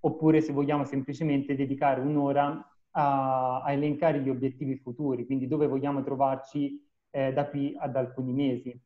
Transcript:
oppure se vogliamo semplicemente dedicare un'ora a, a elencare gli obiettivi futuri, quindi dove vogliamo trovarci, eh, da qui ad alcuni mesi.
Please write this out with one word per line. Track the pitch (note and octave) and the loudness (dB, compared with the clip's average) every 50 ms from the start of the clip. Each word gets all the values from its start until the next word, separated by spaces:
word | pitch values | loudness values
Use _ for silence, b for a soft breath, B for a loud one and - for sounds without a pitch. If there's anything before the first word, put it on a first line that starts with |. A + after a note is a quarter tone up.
oppure | - D#3 - - D#3 D#3 D#3 D#3 | 0 -2 -2 2 4 4 6 6
se | D#3 D3+ C#3 | 4 2 0
vogliamo | C#3 C#3+ C#3 D3 D3 C#3 | 0 0 2 2 0 0
semplicemente | C3+ C#3 C3+ C3+ - C#3+ - E3 D3+ C#3+ C#3 C#3 - C#3+ | 0 -2 -4 -4 -4 -6 -4 0 0 2 0 0 0 0
dedicare | C3 C#3 C3 C3+ C3+ D#3 C#3+ C3+ B2+ | -2 0 -2 0 0 2 2 2 2
un'ora | C3 C#3+ D3+ D3 C#3+ C#3 C#3 C#3 C#3+ C#3+ D#3 D#3+ - - _ _ _ _ _ | 0 0 2 2 2 2 2 2 2 2 0 -4 -10 -16 _ _ _ _ _
a, | E3+ D3+ C#3+ C#3 C3+ C3+ C3 C3 C3 B2+ B2+ B2+ C3 C3+ | 0 2 2 2 2 2 2 2 2 2 0 0 -2 -2
a | C#3+ C#3+ | -2 0
elencare | C#3 D3 D3+ D3 C#3+ - E3 D3+ C#3+ | 0 0 0 0 2 2 2 2 2
gli | C3+ C3+ | 0 -2
obiettivi | C3 B2 C3+ C3+ C3 - D3+ C3 C3+ | -2 0 -2 -4 -4 -4 -6 -6 -6
futuri, | B2 _ C3 A#2+ - D3+ C#3+ C3 A#2+ A#2+ | -6 _ -12 -8 -4 -2 -2 -2 -2 -2
quindi | B2 C3+ C3+ B2+ | -2 -2 -2 0
dove | C3 D3+ D3+ D3+ | 0 2 2 2
vogliamo | C#3 B2+ C3+ C#3+ C#3+ C#3+ C#3 B2+ | 2 2 0 0 0 -2 -2 -2
trovarci, | C#3 C3+ B2+ C#3 C3+ C3+ C3 - - - D3 C#3+ C#3 C#3 C#3+ _ _ _ _ _ _ | -2 0 2 2 2 2 -2 -6 -6 -4 -2 -2 -2 -4 -8 _ _ _ _ _ _
eh, | - C#3+ C3+ C3+ C3+ | -4 -2 -2 0 2
da | C#3+ C#3+ C#3+ | 0 -2 -2
qui | - C#3+ C#3 C#3+ - - | -2 -2 -2 -2 -4 -6
ad | D#3 C#3 B2 | -8 -4 -2
alcuni | C3+ C3 B2 - - B2+ B2+ B2 | -2 -2 -2 -4 -6 -4 -2 0
mesi. | C3+ C#3+ C3+ B2+ A#2+ - B2 A#2+ - _ | 0 2 0 0 -2 -4 -10 -12 -12 _